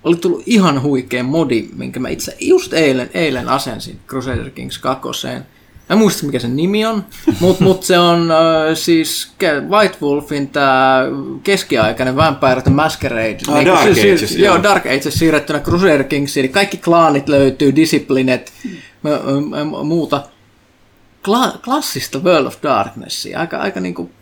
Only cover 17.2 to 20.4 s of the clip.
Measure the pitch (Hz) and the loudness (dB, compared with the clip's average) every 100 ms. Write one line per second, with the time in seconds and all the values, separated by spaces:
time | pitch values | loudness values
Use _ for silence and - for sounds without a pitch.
17.2 | 143 143 135 131 143 139 156 147 - 131 | 2 4 4 4 2 4 2 0 0 0
18.2 | 131 123 - - 226 175 - _ 151 143 | 0 -2 -4 -16 -14 -14 -20 _ -4 -4
19.2 | - 139 151 147 151 143 147 170 143 143 | -2 -4 -4 -6 -6 -6 -2 -2 -2 -4
20.2 | - _ | -6 _